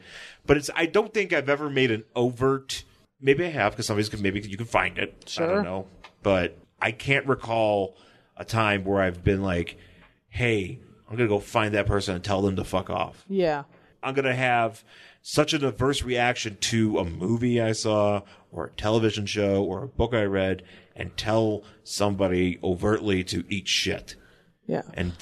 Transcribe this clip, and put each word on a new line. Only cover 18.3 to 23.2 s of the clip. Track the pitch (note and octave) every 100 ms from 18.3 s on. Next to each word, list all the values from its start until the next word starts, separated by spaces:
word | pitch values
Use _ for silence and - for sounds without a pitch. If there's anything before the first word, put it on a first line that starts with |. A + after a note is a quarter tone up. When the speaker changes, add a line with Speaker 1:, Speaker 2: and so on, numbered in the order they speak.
| - _
Speaker 1:
or | - D2
a |
television | - G#2+ A2+ A2 G#2
show | G2+ G#2 G2+ G2
or | G2 F#2+
a | -
book | - A2+
I | A#2
read | G2+ G2 F#2+ F#2 - - - -
and | F2 -
tell | A2 A2 A2 G#2+ - -
somebody | - - G2+ G2+ F#2+ F2+ F2+ F2
overtly | - F2+ G#2 A2 G#2 F#2+